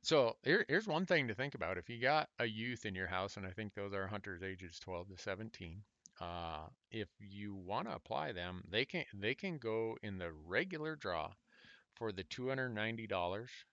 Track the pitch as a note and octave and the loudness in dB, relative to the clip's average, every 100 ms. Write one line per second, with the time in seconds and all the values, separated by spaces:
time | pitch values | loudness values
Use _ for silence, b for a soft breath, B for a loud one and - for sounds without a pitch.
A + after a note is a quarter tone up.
0 | - D#3 A#2 - B2 F#3 - C#3 A3 D#3 | 8 8 8 4 4 4 6 2 4 2
1 | F#3 E3+ B2+ G#2 C#3 C3+ E2+ F#2 E2+ A#2+ | 6 4 4 0 -2 0 0 0 -4 2
2 | B2+ D3+ - - A#2+ G#2+ A#2+ A#2+ A2 F#2 | 4 6 2 0 0 2 -2 -2 -2 0
3 | F#2 F#2 G2 - F#2+ F#2 G#2+ G#2 G2+ G2 | 0 2 0 -2 -6 -4 -6 -4 -2 -2
4 | F#2+ G#2 G2+ F2 F#2+ F#2 F2+ E2 - F2 | -2 -4 -4 -6 -6 -6 -10 -10 -6 -6
5 | F#2+ F#2 - F#2+ A2+ - E2+ F2+ G#2 _ | -6 -8 -4 -4 -6 -8 -10 -10 -14 _
6 | - - F2 F2 E2+ D#2 D#2 - _ A2 | -20 -10 -6 -4 -4 -6 -8 -16 _ -6
7 | G2+ _ G#2 G2 G#2 G2 F2+ A2 A2+ E2 | -6 _ -14 -8 -8 -8 -4 -2 -2 -6
8 | - B2+ D3+ F#2 F2 F2+ - G2+ C3+ - | -4 -2 -2 -2 -4 -6 -2 0 0 -2
9 | C#3+ G2+ G#2 C3+ G3 D#3+ A#2 A2 A2+ A2+ | -6 -2 0 0 -4 -4 0 0 0 -2
10 | G#2+ F#2+ F2 D#2 D#2+ G2 F#3 D#3+ D#3 D#3 | -6 -4 -4 -6 0 2 2 -2 -4 -4
11 | G2+ E2+ D#2+ F2+ B B B B B - | -2 -2 -2 -8 B B B B B -4
12 | A2+ F#2+ F#2+ - B2+ C3+ B2+ G#2+ A2 A2+ | -4 -4 -6 -4 0 0 0 0 0 -2
13 | A2 F#2+ F2 G2 B2 - - | 0 2 2 0 -4 -12 -18